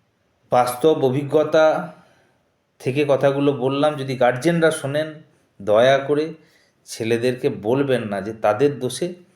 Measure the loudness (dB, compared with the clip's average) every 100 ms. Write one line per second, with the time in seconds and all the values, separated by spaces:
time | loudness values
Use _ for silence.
0 | _ _ _ _ _ 0 2 2 2 2
1 | 0 -2 0 0 2 4 4 2 -4 -14
2 | _ _ _ _ _ _ _ _ -4 -2
3 | 0 2 2 2 0 0 -2 0 -2 -2
4 | -6 0 0 0 0 2 2 0 -4 -4
5 | -6 -10 -20 _ _ -8 0 4 6 4
6 | 2 -2 -2 -8 _ _ _ _ -16 -8
7 | -2 0 0 -2 -4 -4 -2 0 0 -2
8 | -2 -6 -8 -2 0 2 0 0 -6 -6
9 | -8 -10 _